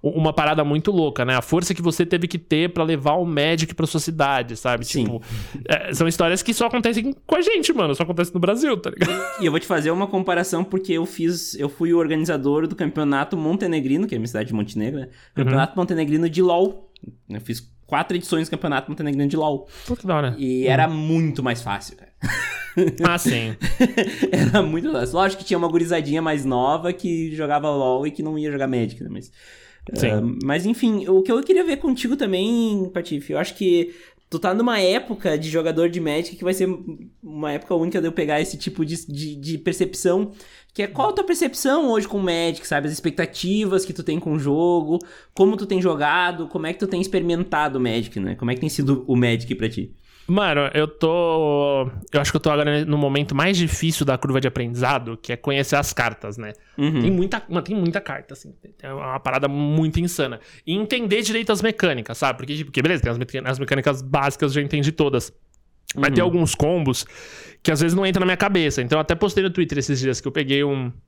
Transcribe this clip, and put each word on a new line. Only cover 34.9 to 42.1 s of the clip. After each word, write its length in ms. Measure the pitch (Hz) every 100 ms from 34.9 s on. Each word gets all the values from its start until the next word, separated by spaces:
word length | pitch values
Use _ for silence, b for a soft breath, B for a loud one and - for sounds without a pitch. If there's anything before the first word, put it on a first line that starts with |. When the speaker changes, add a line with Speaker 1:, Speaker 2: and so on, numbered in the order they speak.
| 220 - 214 185 151
Speaker 2:
de 100 | 156
jogador 400 | 160 160 156 170
de 120 | 170
Magic 360 | 160 151 170 -
que 80 |
vai 80 | 180
ser 160 | 190 190 180 - 156 - _
uma 300 | - 151 151
época 220 | 147 -
única 240 | 175 165 185
de 80 | 165
eu 40 |
pegar 280 | 165 151 151
esse 160 | 147 147
tipo 260 | - -
de, 220 | 156 165 -
de, 300 | 143 156 147
de 200 | 139 160
percepção, 760 | 180 - 190 - 180 185 208 B B B B
que 80 | -
é 40 | 202
qual 240 | 240 269
a 20 |
tua 120 | 415
percepção 640 | 381 339 294 - 269 285 285
hoje 160 | 220
com 120 | 208